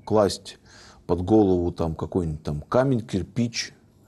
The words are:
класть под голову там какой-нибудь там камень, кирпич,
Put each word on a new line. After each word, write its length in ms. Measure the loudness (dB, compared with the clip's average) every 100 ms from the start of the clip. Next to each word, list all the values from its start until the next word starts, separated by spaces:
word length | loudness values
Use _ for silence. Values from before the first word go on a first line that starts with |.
| 0
класть 540 | 2 2 0 -14 -20 _ -20 -20 -12 -4
под 140 | -2
голову 480 | 4 4 6 2 0
там 240 | -4 -6 -6
какой-нибудь 480 | -4 -4 -4 -6
там 180 | -8 -8
камень, 400 | -2 0 2 0
кирпич, 720 | -2 -6 -4 -4 -4 -4 -12 -14 _ _